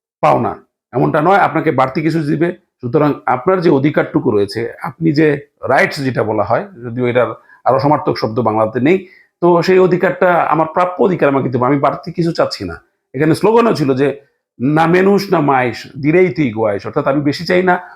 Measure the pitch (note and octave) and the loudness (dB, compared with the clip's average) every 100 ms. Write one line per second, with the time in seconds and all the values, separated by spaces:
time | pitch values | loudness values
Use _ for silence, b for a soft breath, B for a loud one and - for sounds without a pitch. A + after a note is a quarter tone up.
0 | _ _ D#3 C3+ A2 - _ _ _ B2+ | _ _ 0 2 0 -6 _ _ _ -2
1 | D3 D3+ D#3+ G3 D#3 D3+ D#3 C3+ C3 - | 0 0 2 2 2 0 -2 0 0 0
2 | D#3 D#3+ C#3+ D3+ F3 F3+ _ _ B2 C#3+ | -2 -2 -2 -2 -2 -4 _ _ -2 0
3 | D3 C3+ - B2 - F#3+ E3+ C#3+ C#3+ D3 | 0 0 -2 -2 0 0 2 2 2 0
4 | D#3+ D#3 C3 G#2 G2+ A2 A2+ - E3 - | -2 -2 0 0 -2 -4 -8 -8 -12 -4
5 | E3 D3 D#3 C#3+ - _ G#2 C3+ F#3+ - | -2 2 2 0 -6 _ -2 0 0 -2
6 | C3+ B2 G#2+ G#2+ G2 A#2+ G3+ F3+ A#2+ A#2 | -4 -2 -2 -2 0 -2 -4 -12 -10 -4
7 | B2 A#2+ A2+ A#2 b b - C3 C#3+ D3+ | -2 0 -2 -4 b b 0 2 2 0
8 | - C3 B2 A2 A2 G#2+ G#2+ A#2 B2+ F#3+ | 0 -4 -4 -2 0 0 0 0 2 0
9 | - B B _ F3 F3 E3 F#3 F#3 F3+ | -2 B B _ 2 2 4 4 4 2
10 | F#3 F3+ F#3 E3+ D3+ D#3+ D#3+ - D#3 - | 0 0 2 2 0 0 0 0 -2 0
11 | G3 F3 D3 C#3 C3 A#2+ B2 C#3+ C#3+ C#3 | 0 2 0 0 -2 -2 0 0 0 -4
12 | - E3 E3+ E3 C#3+ - F2 F2 _ _ | -10 -4 -4 0 -4 -4 -10 -12 _ _
13 | _ C3 D#3 D#3 G3 A3+ A#3 C#3 C#3+ C3 | _ -2 0 2 2 2 2 0 0 2
14 | C#3+ - _ _ _ _ B2+ D3+ E3 F3 | 0 -2 _ _ _ _ 0 2 2 4
15 | F#3+ G3+ G3 F3 C#3+ C3 B2 A2+ - - | 4 2 0 0 2 0 0 -4 -14 -6
16 | C3 E3+ F#3 B2 C#3 G#2+ A2 G2+ A2 D3 | 0 2 2 2 -2 0 -2 -2 -4 -4
17 | C#3+ C#3+ C#3+ C#3 E3 F3+ F#3 F3+ B | -2 0 -2 -4 0 0 2 0 B